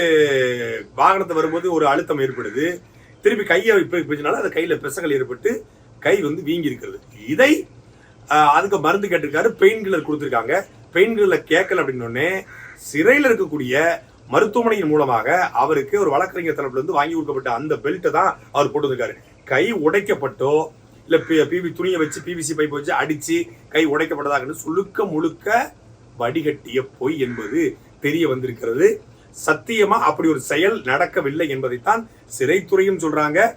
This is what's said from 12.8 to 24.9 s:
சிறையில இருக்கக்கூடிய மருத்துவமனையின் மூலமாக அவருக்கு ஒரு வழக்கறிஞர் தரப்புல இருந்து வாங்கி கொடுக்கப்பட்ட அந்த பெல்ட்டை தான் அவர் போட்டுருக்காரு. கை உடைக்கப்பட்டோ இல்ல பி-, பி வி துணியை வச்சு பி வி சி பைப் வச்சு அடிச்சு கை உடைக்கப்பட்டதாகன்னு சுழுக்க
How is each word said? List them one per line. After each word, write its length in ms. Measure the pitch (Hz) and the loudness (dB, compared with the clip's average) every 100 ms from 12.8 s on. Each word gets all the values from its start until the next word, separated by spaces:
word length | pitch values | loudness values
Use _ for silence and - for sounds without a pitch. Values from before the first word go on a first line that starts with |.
சிறையில 460 | - 143 202 196 262 | -6 2 4 4 4
இருக்கக்கூடிய 460 | 220 165 147 123 135 170 - - - - | 2 0 -4 -2 2 2 -2 -8 -20 -2
மருத்துவமனையின் 600 | 147 214 247 233 196 156 | 2 2 2 0 0 2
மூலமாக 600 | 151 131 113 120 180 165 | 2 2 0 2 0 0
அவருக்கு 480 | 120 143 147 - 202 | 0 0 0 0 0
ஒரு 100 | 165 | 2
வழக்கறிஞர் 440 | 139 185 185 165 | 0 -2 -4 -4
தரப்புல 260 | 147 139 131 | -4 -4 -4
இருந்து 120 | 160 | -2
வாங்கி 220 | 151 151 | -2 0
கொடுக்கப்பட்ட 380 | 165 147 135 131 | -2 -4 -6 -4
அந்த 220 | 117 151 | -4 -4
பெல்ட்டை 360 | 139 143 180 151 | -4 -4 -4 -2
தான் 280 | 156 190 - - | 0 0 -2 -4
அவர் 200 | 139 147 | -2 0
போட்டுருக்காரு. 420 | 147 139 123 110 - - - | 0 -4 -2 -6 -8 -20 -20
கை 280 | - 135 208 | -2 0 0
உடைக்கப்பட்டோ 800 | 202 151 202 202 143 131 - 135 156 - - - - - | 0 2 2 0 -2 -4 -2 0 2 0 -10 -20 -20 0
இல்ல 100 | 160 | 0
பி-, 300 | 165 156 135 | 4 2 2
பி 100 | 180 | -2
வி 120 | 170 | -4
துணியை 260 | 139 185 175 | -4 -2 0
வச்சு 240 | 151 - | -2 -4
பி 120 | 175 | -10
வி 60 | 170 | -8
சி 140 | 147 | -6
பைப் 140 | 151 151 | -2 -2
வச்சு 240 | 143 143 | -2 -4
அடிச்சு 440 | 139 147 151 160 170 170 - - | -4 -4 -6 -2 -4 -4 -12 -4
கை 180 | 156 156 | 0 2
உடைக்கப்பட்டதாகன்னு 680 | 151 160 147 143 139 131 | 0 -2 -4 -2 -2 -4
சுழுக்க 520 | - 156 175 196 | -8 -4 -4 -4